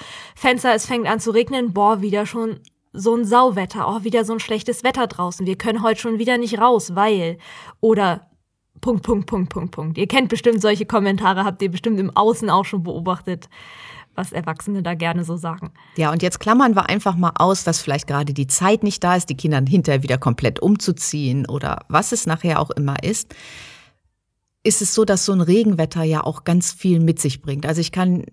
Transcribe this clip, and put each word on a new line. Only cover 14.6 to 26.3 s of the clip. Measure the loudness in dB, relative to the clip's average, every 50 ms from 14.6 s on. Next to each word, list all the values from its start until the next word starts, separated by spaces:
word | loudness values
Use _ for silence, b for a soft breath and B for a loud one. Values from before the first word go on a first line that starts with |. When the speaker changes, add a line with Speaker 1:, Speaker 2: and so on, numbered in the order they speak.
| -6 -6 -4 -4 -4
Speaker 1:
da | -4 -4
gerne | -2 -2 -2 -2 -2 -4
so | -4 -6
sagen. | -6 -6 -8 -8 -10 -12 -16 b b b b b
Speaker 2:
Ja, | 0 0 0
und | 2 0
jetzt | 0 -2 -2 0
klammern | 2 4 4 6 6 4 4
wir | 2 2 2
einfach | -2 0 0 0 0
mal | 2 0 0 2
aus, | 2 2 4 2 2 0
dass | -2 -2 -2
vielleicht | -2 -2 -4 -4 -2
gerade | -2 -2 -2 -2 -2 -2
die | -2 -2
Zeit | 0 0 2 4 2 2 2 2
nicht | -2 -2 0
da | 0 2 2
ist, | 2 0 -4
die | -6
Kinder | -2 0 0 2 2 2
hinterher | 4 4 4 4 4 2 2 2
wieder | 0 -2
komplett | 0 0 0 0 2 0 -2 -2 0
umzuziehen | 2 2 2 2 2 -2 -2 -2 -4 -4 -4 -2 -2 0 0 0 -2
oder | -2 -4 -4 -4 -4 -6 -6 -4
was | 0 0 0 0 0
es | -2 -2 0
nachher | -2 -2 0 0 0 0 0
auch | -2 -2
immer | -2 -2 -2 -2 -2 -4 -4
ist. | -4 -4 -4 -6 B B B B B B B B B B B B B B B B _ _ _ _ _ _ _ _ _ _ _ 0
Ist | 0 0 2
es | 0 0 2
so, | 2 2
dass | 4 2 2 2
so | 2 2
ein | 2
Regenwetter | 4 6 4 6 4 4 2 2 0 0 0 -2 0
ja | 0 0 0 -2
auch | -4